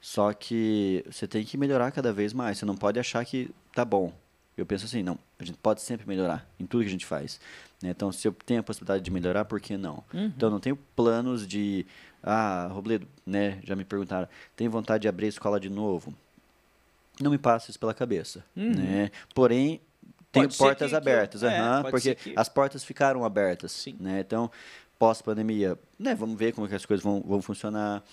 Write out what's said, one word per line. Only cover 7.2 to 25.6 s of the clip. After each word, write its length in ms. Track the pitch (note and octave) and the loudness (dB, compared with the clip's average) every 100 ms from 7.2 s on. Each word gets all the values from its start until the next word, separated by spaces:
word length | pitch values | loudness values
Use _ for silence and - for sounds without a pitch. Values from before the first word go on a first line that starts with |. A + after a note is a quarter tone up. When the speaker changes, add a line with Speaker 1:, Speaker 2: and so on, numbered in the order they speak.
| C#2+ - - - - _ | -8 -12 -18 -20 -20 _
Speaker 1:
né? 80 | F2+ | -8
Então, 200 | F2 G2+ | -4 -4
se 140 | F#2 A2 | -2 -2
eu 60 | |
tenho 280 | F#2+ - A#2+ | -2 -2 -2
a 20 | |
possibilidade 400 | A2 G#2+ F#2+ G2 | -2 -6 -2 -2
de 60 | F2 | 0
melhorar, 340 | F#2 F2 F#2+ | -2 0 0
por 160 | G#2 G#2 | -2 -4
que 160 | - G2 | -6 -8
não? 260 | F#2 D2 - | -8 -10 -10
Speaker 2:
Uhum. 140 | E3+ G#3+ C3+ | -6 -6 0
Speaker 1:
Então, 140 | A2+ | 0
não 80 | G#2 | 0
tenho 160 | B2+ C#3 - - | -2 -4 -4 2
planos 500 | A#2 A2+ B2+ A#2+ G2 | 4 4 0 -4 -4
de, 400 | G2+ G2+ G2 - - - - | -4 -2 -2 -6 -12 -20 -10
ah, 460 | - G#2+ G#2+ F2+ F2+ | 0 2 2 -2 -4
Robledo, 360 | F#2+ G2+ A2 - - - | -6 -2 -2 -2 -14 -2
né, 340 | G2+ G2+ F#2+ | 0 0 -2
já 120 | F#2+ G2 | -6 -6
me 80 | |
perguntaram, 440 | F#2+ G2+ F#2 F#2 F2 - - - | -4 -6 -2 -4 -4 -8 -16 -4
tem 120 | A#2 | -2
vontade 340 | A2+ G#2+ A2 | -2 0 2
de 60 | G#2+ | 2
abrir 180 | F2+ G#2+ | 0 -2
a 20 | |
escola 280 | - G#2+ G2+ | -2 0 0
de 100 | F#2+ | -2
novo? 420 | G2 G#2+ F2 D2 C#2+ _ _ _ _ _ _ _ _ _ - | -4 -2 -2 -4 -14 _ _ _ _ _ _ _ _ _ -4
Não 100 | C#3 | 0
me 80 | C#3+ | 2
passa 320 | C#3 A2+ - | 4 2 0
isso 80 | G2+ | -4
pela 160 | A2 | -4
cabeça, 500 | A2 B2 F#2+ - F#2 - - | -2 0 -2 -4 -12 -14 -6
Speaker 2:
Uhum. 180 | A3 | -2
Speaker 1:
né? 360 | G#3 F#2 G2 G2+ - - | 0 0 0 0 -4 -4
Porém, 460 | - B2 A#2+ C#3+ E3 _ _ - - _ | 4 6 6 2 0 _ _ -20 -20 _
tenho 140 | - C#3 | 4 4
Speaker 2:
Pode 80 | |
ser 100 | - | 6
Speaker 1:
portas 200 | C3+ C3+ C#3+ | 6 6 2
Speaker 2:
que, 20 | |
que 40 | |
eu, 40 | D3+ | 2
Speaker 1:
abertas, 440 | C#3 A#2+ G2 G#2 | 4 4 4 2
Speaker 2:
é, 140 | A#2+ G2+ | 2 2
Speaker 1:
aham, 240 | A2+ C3 | 4 2
Speaker 2:
pode 80 | C3+ | 2
Speaker 1:
porque 160 | C3+ B2+ | 2 2
Speaker 2:
ser 40 | B2+ | 0
que 160 | - G2 | 0 0
Speaker 1:
as 120 | A2+ | 2
portas 340 | - C3+ C#3 | 4 2 0
ficaram 400 | - C3 C#3 C3 | -10 2 2 4
abertas, 460 | A2+ G2+ G2 F2 F2 | 0 2 2 0 -6
Speaker 2:
Sim. 240 | - - - | -10 -10 -8
Speaker 1:
né? 200 | F#2+ F#2+ | -4 -4
Então, 300 | F#2+ A2+ A#2 - - - - - | -2 -2 -2 -6 -20 -20 -16 4
pós-pandemia, 800 | A2+ A2 - A2 A2 G#2+ | 4 4 0 -2 0 2